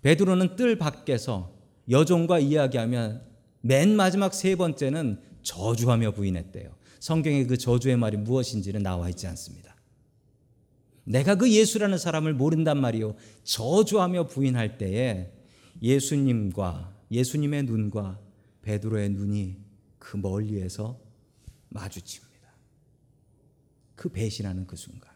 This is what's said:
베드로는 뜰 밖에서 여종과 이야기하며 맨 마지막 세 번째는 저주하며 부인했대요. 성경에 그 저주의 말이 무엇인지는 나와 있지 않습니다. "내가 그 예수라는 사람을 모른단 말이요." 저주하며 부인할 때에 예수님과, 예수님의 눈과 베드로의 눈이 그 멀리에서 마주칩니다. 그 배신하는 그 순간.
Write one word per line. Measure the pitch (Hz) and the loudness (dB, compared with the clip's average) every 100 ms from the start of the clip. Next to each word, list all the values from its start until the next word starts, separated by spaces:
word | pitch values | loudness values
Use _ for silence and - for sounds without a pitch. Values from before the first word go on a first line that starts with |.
베드로는 | 135 156 190 185 185 185 | 6 4 6 4 2 2
뜰 | 247 220 | 0 2
밖에서 | 156 - - 123 - 104 90 - _ _ - | 0 -4 -4 -4 -2 -6 -6 -14 _ _ 0
여종과 | 127 151 180 170 175 | 4 4 4 4 2
이야기하며 | 139 151 135 123 113 123 113 113 - - _ _ | 4 2 2 0 -2 -2 -4 -6 -14 -20 _ _
맨 | 117 131 180 214 | 2 4 6 6
마지막 | 185 190 190 | 4 2 0
세 | - 190 | 0 0
번째는 | 185 175 151 135 151 143 101 - - | 2 0 0 -2 -2 -4 -4 -10 -14
저주하며 | - 87 101 117 120 117 113 | -14 -6 -2 0 2 2 2
부인했대요. | 104 98 90 87 - - - _ - | -2 -2 -4 -6 -14 -18 -20 _ -18
성경에 | - 160 156 143 123 | -2 0 2 0 2
그 | 123 | 0
저주의 | - 120 127 123 | 2 2 4 2
말이 | 113 104 | 2 -2
무엇인지는 | 107 131 123 110 95 101 | -2 -2 0 -4 -4 -4
나와 | 98 90 87 | -2 -2 -4
있지 | 87 92 | -6 -8
않습니다. | 82 - - - - _ _ _ _ _ _ _ _ _ _ _ _ | -10 -14 -18 -20 -20 _ _ _ _ _ _ _ _ _ _ _ _
"내가 | - 113 143 196 | -2 0 2 4
그 | 247 | 6
예수라는 | 214 220 220 202 190 | 6 6 4 0 0
사람을 | 165 160 156 | 0 0 0
모른단 | 139 143 160 160 143 | 0 2 2 2 2
말이요." | 131 110 107 107 - - | 0 0 -4 -6 -16 -20
저주하며 | - - 117 180 214 208 180 180 156 | -8 -4 0 2 4 2 2 0 -4
부인할 | 135 135 123 110 113 | 0 0 0 -2 -4
때에 | 98 101 127 98 90 - _ _ - - | -4 -2 -2 -4 -8 -14 _ _ -20 -4
예수님과, | 113 135 135 147 139 117 101 90 92 78 87 - _ | 2 2 2 0 2 2 -2 -4 -4 -6 -12 -18 _
예수님의 | 117 127 151 147 143 | -2 -2 0 -2 -2
눈과 | 135 113 104 107 98 101 - _ _ _ | -2 -2 -2 -4 -8 -10 -18 _ _ _
베드로의 | - 104 110 110 101 | -6 -4 -2 -2 -2
눈이 | 98 101 104 95 95 - - _ _ | -2 -2 -4 -4 -8 -18 -20 _ _
그 | - 101 | -12 -6
멀리에서 | 95 98 107 104 92 - 107 123 - _ _ _ - - _ | -4 -2 -4 -4 -6 -8 -10 -10 -20 _ _ _ -20 -20 _
마주칩니다. | - 95 90 - - _ _ _ _ _ _ _ _ _ _ _ _ _ _ _ _ _ - | -14 -12 -14 -16 -20 _ _ _ _ _ _ _ _ _ _ _ _ _ _ _ _ _ -12
그 | - | -10
배신하는 | 92 110 - 101 92 92 | -4 -6 -4 -6 -6 -8
그 | 85 | -12
순간. | - 90 - | -18 -20 -20